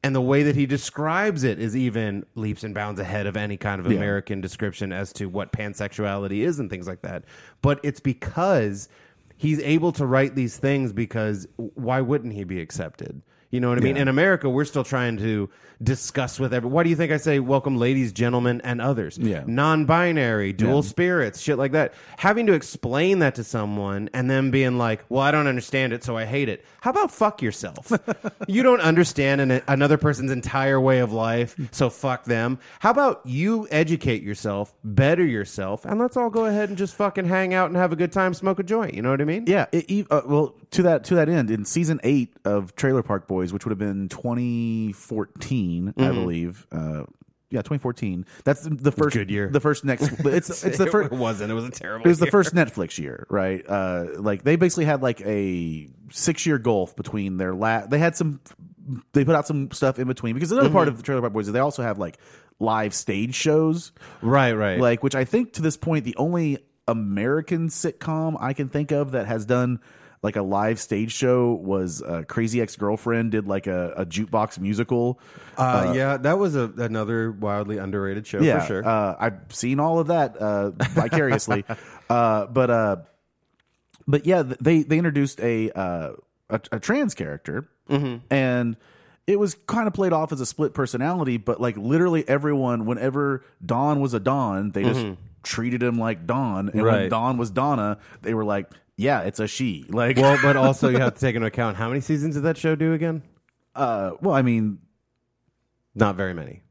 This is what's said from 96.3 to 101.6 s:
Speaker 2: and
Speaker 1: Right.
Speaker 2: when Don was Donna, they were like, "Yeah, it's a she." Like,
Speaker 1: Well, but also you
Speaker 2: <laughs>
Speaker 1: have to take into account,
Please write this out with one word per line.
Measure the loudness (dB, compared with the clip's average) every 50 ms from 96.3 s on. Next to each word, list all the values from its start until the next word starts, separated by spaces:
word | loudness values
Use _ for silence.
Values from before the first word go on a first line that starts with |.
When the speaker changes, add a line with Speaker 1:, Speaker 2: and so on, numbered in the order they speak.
| -2 -2 0 -2 -2 -2 -4 -2
Speaker 2:
and | 0 2 4
Speaker 1:
Right. | 4 4 4
Speaker 2:
when | 2 0
Don | 0 0 0 0 0
was | 0 -2 -2
Donna, | -2 -2 0 0 0 0 0 -2 -4 -6 -10 -20 -20 -10
they | -6 -4 -2
were | 0 0
like, | 0 0 -2 -2 -6 -16 -20 _ _ _
"Yeah, | -2 0 0 0 0
it's | -2 -4 -4 -4
a | -4
she." | -4 -2 -4 -4 -4 -4 -6 -8 -4
Like, | -2 0 2 2 4
Speaker 1:
Well, | 6 8 8 6 6 6
but | 4 6
also | 6 6 4 4 4 2 4
you | 4
Speaker 2:
<laughs> | 4
Speaker 1:
have | 2 2 0
to | 0
take | 0 0 0
into | 0 -2
account, | -2 0 0